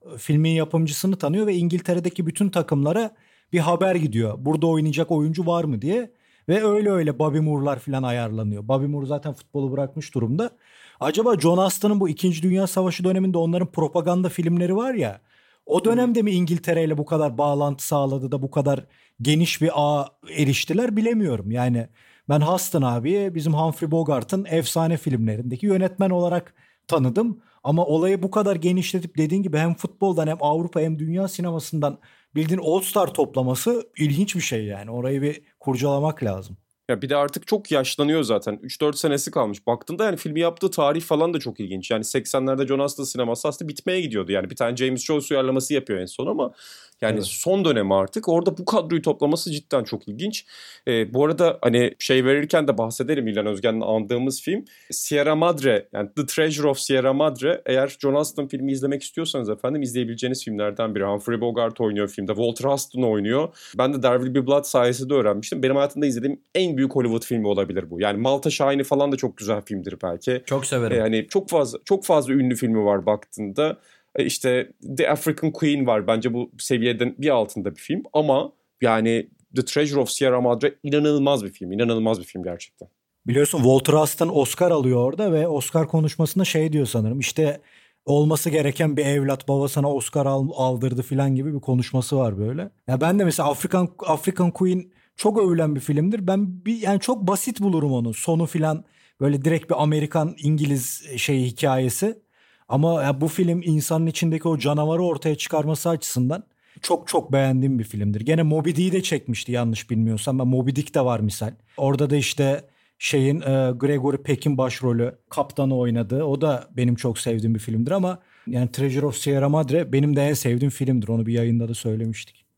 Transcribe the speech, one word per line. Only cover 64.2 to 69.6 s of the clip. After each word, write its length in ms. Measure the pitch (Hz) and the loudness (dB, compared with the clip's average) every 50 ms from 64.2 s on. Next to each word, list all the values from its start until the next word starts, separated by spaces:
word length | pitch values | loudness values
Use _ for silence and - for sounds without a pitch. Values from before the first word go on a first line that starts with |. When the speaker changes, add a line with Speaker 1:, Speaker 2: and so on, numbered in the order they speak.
| 127 131 127 | 0 0 0
Speaker 2:
Be 120 | 139 131 | 0 2
Blood 180 | 123 139 143 143 | 4 2 2 2
sayesinde 500 | - - - 120 120 123 120 131 127 143 | 2 2 4 4 4 2 0 -2 0 0
öğrenmiştim. 480 | 139 117 104 101 101 110 - - - 131 | 2 4 2 2 0 -2 -6 -6 -2 0
Benim 140 | 131 135 | 2 2
hayatımda 300 | 139 139 143 143 147 151 | 2 2 0 0 0 0
izlediğim 340 | 143 123 117 117 139 139 - _ _ _ | 0 0 0 -2 -4 -4 -4 _ _ _
en 220 | 180 190 175 156 | 0 0 0 2
büyük 180 | 131 135 135 - | 0 0 0 2
Hollywood 300 | 139 123 120 113 113 - | 0 2 2 0 0 -2
filmi 220 | - 123 117 107 | -2 -2 0 0
olabilir 440 | 104 101 98 98 85 90 92 90 80 | 0 2 0 0 -2 -2 -6 -6 -6
bu. 100 | 87 85 | -4 -2
Yani 200 | 101 104 101 101 | 0 0 0 0
Malta 300 | 117 131 139 139 139 160 | 2 2 2 2 0 -2
Şahin'i 340 | 147 - 143 139 139 139 135 | 0 2 2 2 2 2 0
falan 280 | - 143 139 143 143 139 | 0 2 2 2 0 0
da 40 | |
çok 200 | 131 - 120 - | -2 -2 -4 -4
güzel 240 | - 107 101 110 104 | -6 -4 -2 -2 -2